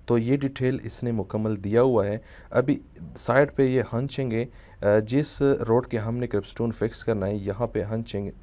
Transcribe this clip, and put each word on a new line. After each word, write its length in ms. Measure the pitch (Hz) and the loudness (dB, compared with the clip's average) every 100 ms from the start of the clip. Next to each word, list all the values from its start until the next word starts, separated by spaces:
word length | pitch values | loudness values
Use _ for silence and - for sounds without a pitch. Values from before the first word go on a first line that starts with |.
| - | 0
तो 100 | 120 | 0
ये 180 | 117 139 | 2 0
डिटेल 440 | 135 135 127 - | 0 -2 -2 -2
इसने 280 | 113 - 120 | -6 -6 -4
मुकम्मल 440 | 110 92 107 110 104 | -4 -2 -2 -2 -2
दिया 240 | 98 113 | 2 4
हुआ 260 | 131 113 101 | 4 4 2
है। 160 | 107 - - - | -2 -8 -20 -4
अभी 280 | 120 135 - - - 80 - | 0 2 0 -6 -18 -12 -4
साइड 340 | - 127 143 | 2 4 4
पे 160 | - 131 | 4 2
ये 140 | 127 | 2
हंचेंगे, 640 | 104 117 139 - 131 113 | 0 -2 -4 -4 -4 -2
अ, 560 | 123 - - - 101 107 | -4 -10 -20 -2 4 4
जिस 420 | 110 135 147 - | 4 0 0 2
रोड 440 | 139 - 110 120 123 | 2 2 2 2 2
के 120 | 113 | -2
हमने 280 | 110 120 123 | -2 -4 -2
क्रिपस्टोन 440 | 101 - - 117 | -2 -4 -4 -4
फिक्स 320 | - 113 - | -2 -4 -2
करना 240 | - 107 98 | -2 -2 0
है 120 | 104 | -2
यहाँ 300 | 98 98 117 | -4 -4 -4
पे 140 | 110 | -2
हंचिंग 480 | 98 113 113 101 101 - | -4 -4 -4 -6 -6 -10